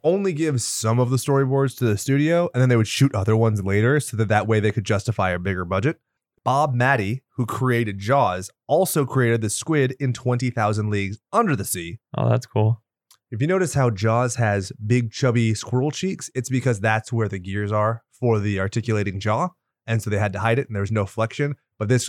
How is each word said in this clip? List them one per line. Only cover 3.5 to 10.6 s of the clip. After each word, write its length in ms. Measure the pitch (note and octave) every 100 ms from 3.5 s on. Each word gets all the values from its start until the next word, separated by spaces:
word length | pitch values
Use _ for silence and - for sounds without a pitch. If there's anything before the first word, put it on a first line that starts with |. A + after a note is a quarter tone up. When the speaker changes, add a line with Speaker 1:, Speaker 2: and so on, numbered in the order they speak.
| G#2+
Speaker 1:
later 380 | F#2+ G2 A2+ D3
so 160 | - G#2+
that 120 | G#2+
that 180 | G#2 G#2
way 140 | A2
they 120 | G#2
could 120 | A2
justify 460 | F#2+ G2+ - A2 F#2+
a 80 | F2
bigger 260 | F2+ F#2
budget. 360 | F2 F#2+ A#2+ E3+ _ _ _ _
Bob 320 | - C3+ D3+
Matty, 480 | A#2+ B2 C3+ G2 B2+ _ -
who 80 |
created 540 | A#2 - B2+ A#2+ A2 G2
Jaws, 520 | G2+ C#3 A2 F#2 F#2 _ -
also 380 | D3+ F#3 D#3
created 380 | C3+ C3+ A#2+ A#2
the 80 | A2
squid 440 | - - D#3 C3 C3+
in 140 | C3+
Twenty 340 | A#2 B2+ B2 B2
thousand 400 | A#2